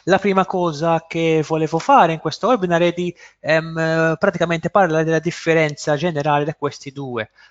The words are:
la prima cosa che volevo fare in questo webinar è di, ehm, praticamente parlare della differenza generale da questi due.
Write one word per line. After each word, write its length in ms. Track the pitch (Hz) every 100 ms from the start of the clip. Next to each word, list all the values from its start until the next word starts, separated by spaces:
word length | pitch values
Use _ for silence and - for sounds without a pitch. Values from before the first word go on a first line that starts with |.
| -
la 120 | 190
prima 280 | 202 190 180
cosa 600 | 190 175 143 165 165 -
che 360 | 165 165 160 151
volevo 320 | 160 156 160
fare 360 | - 269 175
in 60 | 160
questo 280 | 160 - 202
webinar 340 | 254 180 170
è 120 | 175
di, 220 | 175 175 - - _
ehm, 760 | - 160 165 165 160 160 160 156
praticamente 540 | 202 175 170 165 170
parlare 320 | 208 180 156
della 160 | 160 160
differenza 760 | 165 - 165 160 156 143 - 147
generale 480 | 175 151 151 147 147
da 100 | -
questi 360 | 143 - 143
due. 380 | 135 135 120 107 _ -